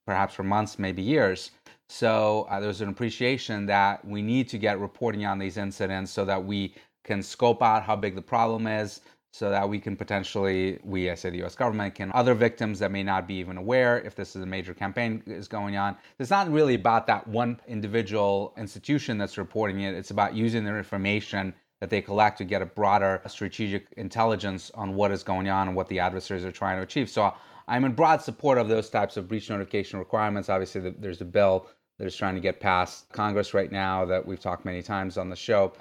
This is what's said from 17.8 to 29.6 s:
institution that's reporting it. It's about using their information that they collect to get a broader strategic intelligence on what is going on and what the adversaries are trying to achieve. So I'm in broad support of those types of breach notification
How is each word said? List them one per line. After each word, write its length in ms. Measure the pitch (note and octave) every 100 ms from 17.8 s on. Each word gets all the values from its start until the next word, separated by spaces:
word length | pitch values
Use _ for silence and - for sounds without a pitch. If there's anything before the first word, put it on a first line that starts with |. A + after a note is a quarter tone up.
| G#2 A2+ G2 G#2+ G2+ G2 G2+ -
institution 640 | G#2+ G2 - D3 - G#2+
that's 180 | G2 -
reporting 440 | F2+ G#2+ G#2+ G2
it. 120 | G2
It's 200 | F#2 G2
about 220 | G#2 G2+
using 300 | A2 A2+ A2+
their 140 | G#2 G#2+
information 760 | F#2 G2 G2 G#2 - G2+ F#2+ - _ -
that 100 | G2
they 100 | G2+
collect 380 | - G2+ G#2+ -
to 60 |
get 180 | F#2+ G2+
a 40 | F#2
broader 540 | - G2+ G2+ G2 F#2+ G2+
strategic 640 | - G2 - G#2 G2 - -
intelligence 720 | F#2+ A2+ A2+ G#2 G2+ F#2 - A2+
on 180 | G2
what 160 | G2 G2+
is 140 | G2
going 240 | - F#2 G2
on 180 | F#2+ F#2+
and 100 | F#2
what 120 | F2+
the 100 | F#2
adversaries 460 | F2+ F#2 - F#2+
are 80 | F#2
trying 240 | - G2 F#2
to 60 |
achieve. 260 | F#2 D3+ A#2
So 240 | A2 G2+ - - - -
I'm 180 | B2
in 80 | C3+
broad 300 | A#2 D#3+ D3+
support 340 | - A2+ C#3+ B2
of 120 | G#2+
those 200 | A2 G#2+
types 280 | A2 G2+ G#2+
of 100 | F#2
breach 240 | A2 -
notification 480 | G2+